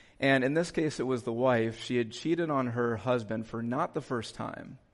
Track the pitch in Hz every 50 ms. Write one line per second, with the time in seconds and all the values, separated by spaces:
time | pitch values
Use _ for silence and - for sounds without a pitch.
0 | - - _ _ - 135 135 131 123 135 147 165 165 - - 175 160 151 - -
1 | 120 127 131 120 110 131 117 117 127 131 123 117 113 113 113 - - - 127 123
2 | 117 110 - - - 160 170 165 170 156 147 135 127 123 117 123 120 117 117 110
3 | - 131 123 123 110 101 110 113 110 - - 113 113 117 123 143 170 - - 156
4 | 135 - 135 117 107 - - - - - - - - - 139 - - _